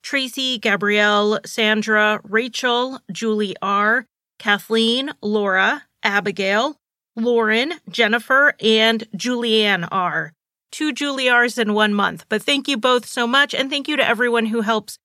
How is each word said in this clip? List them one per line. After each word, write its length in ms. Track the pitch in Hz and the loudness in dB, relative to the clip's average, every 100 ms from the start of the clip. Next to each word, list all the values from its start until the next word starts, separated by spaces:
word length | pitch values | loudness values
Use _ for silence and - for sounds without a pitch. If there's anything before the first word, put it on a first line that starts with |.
Tracy, 560 | - 277 262 - 262 247 | -4 -6 -6 -6 -6 -2
Gabrielle, 800 | 226 202 202 208 208 208 208 214 - | -2 0 0 2 2 2 2 -2 -6
Sandra, 720 | - 214 214 214 214 214 214 | -2 0 0 2 2 2 0
Rachel, 760 | - 214 247 - 254 240 254 262 - | -2 0 0 0 0 0 -2 -8 -14
Julie 460 | 185 226 214 202 - | -4 -2 0 -2 -4
R, 420 | - 202 208 240 226 _ _ _ | -2 0 2 2 -2 _ _ _
Kathleen, 720 | 220 202 - 226 226 240 277 - | 0 0 0 0 2 0 -4 -6
Laura, 640 | 208 214 202 185 196 294 - _ | -2 0 2 2 2 0 -8 _
Abigail, 720 | 214 202 190 180 190 208 269 294 _ _ _ - | -2 -2 -2 -4 0 0 0 -4 _ _ _ -4
Lauren, 580 | 226 233 220 220 277 349 - | 0 2 2 0 0 -6 -10
Jennifer, 680 | 170 220 233 220 262 285 - | -2 0 0 2 4 4 2
and 480 | 220 220 220 226 220 180 | 2 4 4 0 -4 -8
Julianne 720 | 240 247 240 220 214 190 170 | -4 -2 0 2 2 0 -2
R. 440 | 190 180 156 156 _ _ _ _ | -2 -2 -4 -8 _ _ _ _
Two 220 | - 311 | -4 -4
Julie 380 | 254 285 269 254 | -2 -4 0 2
R's 260 | 240 240 233 | 4 2 0
in 160 | 214 | -2
one 220 | 208 214 | 2 2
month. 320 | 202 190 165 - | 2 -2 -4 -6
But 140 | 214 | -4
thank 260 | - 277 269 | 0 -2 0
you 80 | 269 | 0
both 300 | 254 247 240 | 2 0 -2
so 200 | - 233 | -4 0
much, 280 | 269 285 | 2 0
and 160 | - 269 | -2 -4
thank 180 | 285 277 | -4 -4
you 80 | 302 | -2
to 100 | - | 0
everyone 400 | 220 240 233 226 | 2 0 0 0
who 140 | 226 | -2
helps 380 | 214 220 208 - | 0 -2 -2 -20